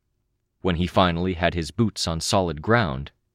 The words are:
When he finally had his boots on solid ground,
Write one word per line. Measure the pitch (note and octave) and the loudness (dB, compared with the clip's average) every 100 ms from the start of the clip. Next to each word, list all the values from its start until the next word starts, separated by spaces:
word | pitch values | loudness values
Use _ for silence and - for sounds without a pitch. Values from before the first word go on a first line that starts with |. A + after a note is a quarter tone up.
| _ _ _ _ _ _ | _ _ _ _ _ _
When | F#2 | -2
he | E2 F2+ | 0 2
finally | G#2 F2+ E2 F#2 | 4 4 2 -2
had | E2+ F2 | 0 0
his | F2 D#2 | 0 -4
boots | - A2 - - | -2 -2 -2 -4
on | D#2+ | -4
solid | - G2+ F2+ D2+ | 0 0 0 -2
ground, | D2+ A#2+ F#2 C2+ C#2+ - _ | 0 2 2 -4 -10 -16 _